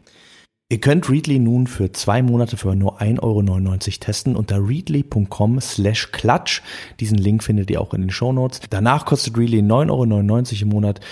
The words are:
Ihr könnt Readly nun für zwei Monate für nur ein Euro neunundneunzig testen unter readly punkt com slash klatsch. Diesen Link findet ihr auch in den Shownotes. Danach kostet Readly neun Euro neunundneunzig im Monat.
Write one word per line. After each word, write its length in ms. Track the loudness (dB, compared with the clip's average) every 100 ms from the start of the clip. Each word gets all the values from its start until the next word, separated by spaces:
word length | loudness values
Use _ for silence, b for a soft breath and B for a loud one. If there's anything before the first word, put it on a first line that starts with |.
| B B B B B _ -6
Ihr 120 | 0
könnt 280 | 2 2 2
Readly 300 | 0 2 2
nun 260 | 2 2 0
für 280 | -2 -4
zwei 280 | -2 0 2
Monate 360 | 2 2 0 -2
für 180 | -2 0
nur 240 | 0 0
ein 200 | -2 0
Euro 220 | 0 2
neunundneunzig 600 | 2 2 0 -2 -4 -6
testen 340 | -6 -4 -2 -2
unter 220 | -2 -2 0
readly 340 | -2 -2 -2
punkt 280 | 0 0 -2
com 320 | 0 0 0
slash 500 | -2 -2 0 0 -4
klatsch. 500 | -4 0 0 -2 -6 B B B -8
Diesen 180 | 0 2
Link 240 | 2 2
findet 300 | 0 0 0
ihr 80 | -2
auch 140 | -2
in 80 | -4
den 80 | -4
Shownotes. 500 | -2 -2 0 -2 -4 -8
Danach 360 | 0 2 2 2
kostet 320 | -2 0 0
Readly 240 | 2 2
neun 280 | 4 4 2
Euro 160 | 0 2
neunundneunzig 560 | 2 2 0 0 -2
im 60 | 0
Monat. 320 | 0 0 -2 B